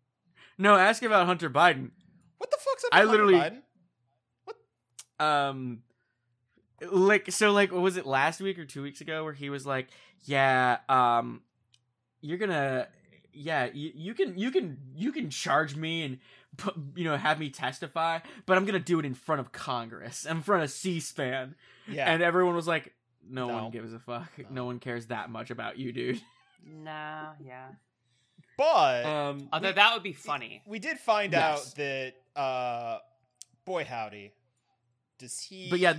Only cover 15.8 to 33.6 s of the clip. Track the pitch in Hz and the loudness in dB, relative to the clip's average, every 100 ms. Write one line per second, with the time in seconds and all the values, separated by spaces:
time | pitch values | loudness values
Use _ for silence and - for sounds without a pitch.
15.8 | 160 165 147 127 _ - _ - 202 170 | -6 -4 -6 -8 _ -20 _ -10 -8 -8
16.8 | 139 175 165 143 156 156 147 - 131 - | -8 -6 -2 0 0 -2 -4 -6 -6 -6
17.8 | 156 165 165 165 - - - 185 196 254 | -8 -4 -2 -2 -8 -8 2 2 4 -2
18.8 | - 165 143 127 - 147 123 - - 123 | 0 0 0 -6 -4 -4 -4 -10 -6 -6
19.8 | 113 95 110 - 151 165 156 190 147 - | -6 -12 -14 -10 -6 -4 0 2 0 -4
20.8 | 190 165 - - 127 131 131 - _ _ | -4 -4 -6 -6 -4 -4 -8 -14 _ _
21.8 | - 147 135 165 175 175 180 170 165 160 | -10 -2 0 2 4 4 4 2 -2 -4
22.8 | - _ _ _ 92 127 123 117 110 117 | -4 _ _ _ -12 -6 -4 -6 -8 -10
23.8 | 113 113 - 120 165 - 113 131 123 123 | -12 -14 -10 -10 -10 -16 -12 -8 -8 -8
24.8 | 127 117 113 113 107 113 120 120 110 - | -8 -8 -6 -8 -8 -10 -10 -8 -8 -8
25.8 | 131 120 123 220 - _ _ 719 151 156 | -8 -4 -4 -4 -8 _ _ _ -20 -16
26.8 | 156 151 151 156 156 147 135 127 131 - | -12 -10 -10 -10 -12 -14 -16 -16 -16 -20
27.8 | _ _ _ _ _ _ _ - 302 240 | _ _ _ _ _ _ _ 0 2 4
28.8 | 143 123 123 151 143 143 139 160 190 185 | 4 2 0 -2 -4 -6 -6 -4 0 4
29.8 | 214 226 185 139 - 143 110 110 202 214 | 4 4 -6 -10 -8 -8 -10 -16 -14 -10
30.8 | 277 285 233 208 202 165 160 147 131 143 | -8 -4 0 0 2 2 2 0 -6 -6
31.8 | 143 135 131 127 _ 143 135 127 123 120 | -6 -4 -8 -12 _ -6 -4 -2 -4 -4
32.8 | 117 110 - _ _ _ - _ | -6 -8 -12 _ _ _ -20 _